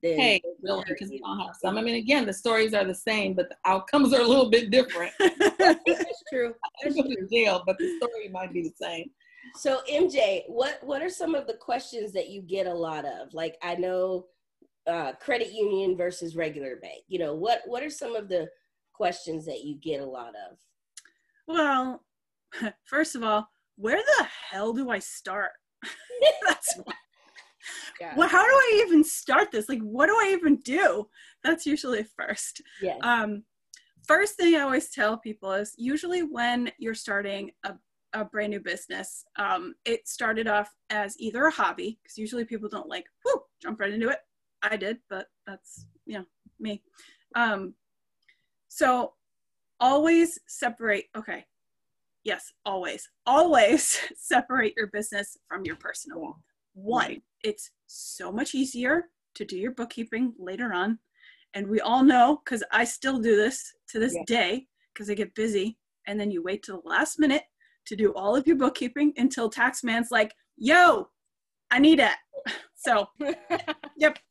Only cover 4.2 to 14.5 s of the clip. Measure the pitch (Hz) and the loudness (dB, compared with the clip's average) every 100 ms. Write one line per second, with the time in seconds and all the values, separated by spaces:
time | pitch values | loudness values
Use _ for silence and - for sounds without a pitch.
4.2 | 240 269 247 226 226 240 254 170 175 - | 6 6 6 4 4 2 2 -2 -6 2
5.2 | 381 - 403 - 370 320 - 339 349 - | 2 6 2 6 6 6 2 0 -2 -6
6.2 | - 262 233 226 - - 277 285 269 233 | -6 -4 -4 -4 -14 -8 -4 0 0 -2
7.2 | 190 226 220 180 180 190 349 339 240 226 | 0 2 4 2 0 -2 -2 -2 -4 -4
8.2 | 208 185 185 170 165 - 170 170 170 _ | -10 -10 -6 -6 -6 -8 -10 -10 -12 _
9.2 | _ _ 247 - 285 262 262 294 349 262 | _ _ -20 -6 -2 -2 -2 2 2 2
10.2 | 214 185 - 160 269 302 262 277 339 359 | 0 0 -4 -2 -2 -2 -6 -6 -6 -6
11.2 | 330 320 - 220 - 254 254 240 214 190 | -4 -4 -4 -10 -6 -6 -6 -10 -8 -6
12.2 | 170 196 180 196 180 170 165 156 143 104 | -8 -10 -8 -4 -2 -2 -4 -4 -8 -8
13.2 | 135 156 160 160 175 175 185 185 185 185 | -12 -8 -8 -6 -8 -4 -2 0 -2 -2
14.2 | 185 _ _ | -8 _ _